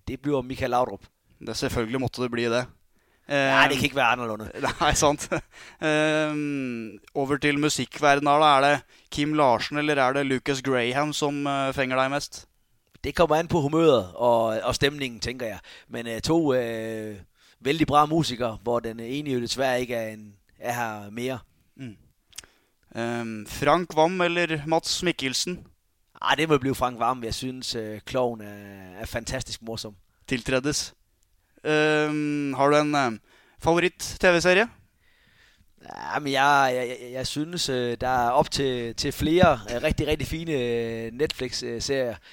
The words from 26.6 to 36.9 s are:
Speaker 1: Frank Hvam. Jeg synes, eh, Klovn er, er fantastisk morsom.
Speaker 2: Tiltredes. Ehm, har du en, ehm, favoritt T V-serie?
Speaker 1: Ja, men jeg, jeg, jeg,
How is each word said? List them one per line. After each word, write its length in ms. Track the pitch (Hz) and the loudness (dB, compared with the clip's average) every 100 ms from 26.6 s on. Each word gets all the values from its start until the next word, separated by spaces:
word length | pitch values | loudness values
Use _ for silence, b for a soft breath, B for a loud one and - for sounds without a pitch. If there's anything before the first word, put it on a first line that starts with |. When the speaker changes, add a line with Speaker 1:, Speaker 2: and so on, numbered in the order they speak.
| 131 | 2
Speaker 1:
Frank 220 | 131 127 123 | 0 -2 0
Hvam. 280 | 117 127 | -2 -2
Jeg 100 | 113 | -4
synes, 400 | 107 131 131 123 | -6 -8 -8 -8
eh, 260 | 120 110 107 | -8 -8 -10
Klovn 400 | - 131 123 117 | -6 -2 -2 -2
er, 600 | 104 104 101 98 92 92 | -10 -16 -16 -16 -16 -14
er 60 | 110 | -10
fantastisk 560 | 123 - 131 120 110 | -8 -6 -8 -8 -12
morsom. 340 | 110 113 110 101 _ _ - | -10 -10 -10 -16 _ _ -6
Speaker 2:
Tiltredes. 640 | 131 113 131 139 151 - - _ _ _ _ _ _ | -4 0 0 0 -2 -4 -10 _ _ _ _ _ _
Ehm, 880 | - 151 151 151 151 151 151 147 143 | -2 2 4 2 2 0 -2 -2 -4
har 160 | 131 139 | 2 4
du 60 | 147 | 4
en, 180 | 151 | 4
ehm, 260 | 147 131 110 b b b b | 2 0 -2 b b b b
favoritt 580 | 156 170 175 - - - | 0 2 2 -2 -10 2
T 40 | |
V-serie? 440 | 185 170 165 180 233 - _ b b b b b b b _ _ | 4 6 6 4 4 -2 _ b b b b b b b _ _
Speaker 1:
Ja, 340 | - - 64 101 | -18 -14 -6 -4
men 140 | 147 | -2
jeg, 400 | 131 139 143 135 | 2 6 6 4
jeg, 140 | 127 | 2
jeg, 240 | 123 | -2